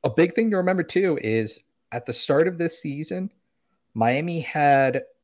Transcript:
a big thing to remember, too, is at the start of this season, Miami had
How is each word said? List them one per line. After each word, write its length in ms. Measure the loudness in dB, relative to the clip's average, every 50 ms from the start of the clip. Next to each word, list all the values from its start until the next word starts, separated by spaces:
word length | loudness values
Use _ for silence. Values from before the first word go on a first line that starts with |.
| -2
a 60 | 0
big 240 | 4 4 2 4 4
thing 160 | 0 0 2
to 80 | 0 0
remember, 240 | 0 0 0 0
too, 360 | -2 -2 0 0 2 2 0 -2
is 380 | -2 0 0 0 -2 -2 -8 -14 _ _ _ _ _ _
at 160 | -12 -10 -8
the 60 | -8
start 340 | -8 -6 -2 0 2 2 2
of 120 | 2 0 -2
this 220 | -4 -4 -4 -6
season, 520 | -10 -8 -8 -8 -8 -8 -8 -8 -8 -10 _ _ _ _ _ _ _ _ _ _ _ _ _
Miami 460 | 0 2 2 2 0 -2 -4 -6 -6
had 640 | -8 -6 -2 2 4 6 6 6 4 2 0 -2 -6 -8 _ _